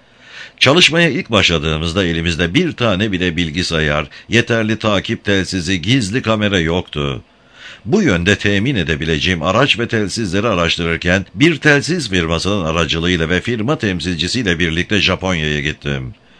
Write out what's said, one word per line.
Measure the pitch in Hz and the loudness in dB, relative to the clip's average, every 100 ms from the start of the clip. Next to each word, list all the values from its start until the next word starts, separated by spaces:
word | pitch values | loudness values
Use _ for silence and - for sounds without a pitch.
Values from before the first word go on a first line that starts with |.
| _ _ - - - - | _ _ -20 -20 -14 -2
Çalışmaya | 127 160 165 160 170 | 2 4 4 4 2
ilk | 135 - | 0 -2
başladığımızda | 107 87 82 78 78 85 85 | 0 2 0 0 -2 -2 0
elimizde | 90 82 82 78 87 | 0 0 -2 -2 0
bir | 113 175 | 0 0
tane | 110 117 90 110 | 0 0 0 0
bile | 92 90 80 | 0 -2 -2
bilgisayar, | 82 76 87 80 78 76 73 - - | -2 -2 -2 0 0 0 -4 -10 -2
yeterli | 113 113 113 110 110 | 0 2 0 0 0
takip | 110 98 - 110 | 0 0 -2 -4
telsizi, | - 98 85 92 82 95 | 0 0 0 -2 -2 -2
gizli | 82 135 98 123 | 0 0 0 -2
kamera | 110 110 104 95 | 0 0 2 2
yoktu. | 80 87 - 76 71 64 - _ _ - - - | 2 0 -2 -4 -4 -4 -10 _ _ -20 -20 -14
Bu | 98 196 | -2 2
yönde | 170 87 87 98 | 2 2 2 2
temin | 104 101 117 | 2 0 0
edebileceğim | 120 76 78 78 78 90 87 | 0 0 -2 0 0 0 0
araç | 76 101 - 95 | 0 2 2 0
ve | 117 | -2
telsizleri | 113 101 113 104 98 104 | -2 -2 -4 -2 -2 0
araştırırken | 92 82 - 85 80 87 92 92 | 0 0 0 -2 -2 0 0 -2
bir | 92 156 147 | 2 2 4
telsiz | 151 143 135 180 117 | 2 2 2 -2 0
firmasının | 92 80 82 90 104 | 0 0 0 0 -2
aracılığıyla | 80 82 78 82 87 90 80 | 0 0 0 0 0 2 2
ve | 90 | 0
firma | 117 120 113 151 | 0 -2 -2 -2
temsilcisiyle | 107 90 82 85 87 120 104 82 | -2 -2 -4 -2 -2 -2 0 0
birlikte | 85 82 85 104 | 0 -2 0 0
Japonya'ya | 90 90 92 87 76 73 | 0 0 -2 -2 -2 -2
gittim. | 73 73 73 69 64 - _ | -4 -6 -4 -6 -6 -12 _